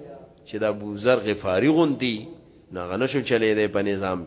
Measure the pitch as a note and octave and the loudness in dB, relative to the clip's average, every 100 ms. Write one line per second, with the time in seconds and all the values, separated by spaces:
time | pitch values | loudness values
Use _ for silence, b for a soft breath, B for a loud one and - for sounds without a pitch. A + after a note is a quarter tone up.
0 | - - - - - G#2+ G#2+ G#2 G#2 G2+ | -18 -18 -20 -20 -12 -2 -2 -2 -6 -2
1 | A2+ B2 G#2 G2+ G2 F#2 C3+ D#3+ D#3+ B2 | 2 2 2 -2 0 4 4 4 2 2
2 | B2+ G#2+ A#2 - - - - F#2 F2+ G2 | -2 -4 -8 -18 -20 -20 -12 -8 -4 -2
3 | C3 C#3 A2+ A#2 A2 G#2+ G#2 G2+ G2+ G2 | 0 -2 0 2 4 2 2 0 -2 -2
4 | F#2+ F#2 | -2 -4